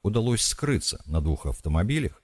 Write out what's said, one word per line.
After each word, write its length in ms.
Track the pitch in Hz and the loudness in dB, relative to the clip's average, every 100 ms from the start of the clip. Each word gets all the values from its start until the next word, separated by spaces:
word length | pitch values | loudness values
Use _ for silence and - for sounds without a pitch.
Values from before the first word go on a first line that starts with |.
удалось 420 | - 113 117 117 | 0 2 2 2
скрыться 600 | - - 147 123 - - - | 0 -2 0 0 0 -6 -2
на 140 | 80 | 0
двух 260 | 76 76 73 | 0 0 -2
автомобилях 760 | - 80 78 101 151 127 - | -4 0 2 2 0 -2 -6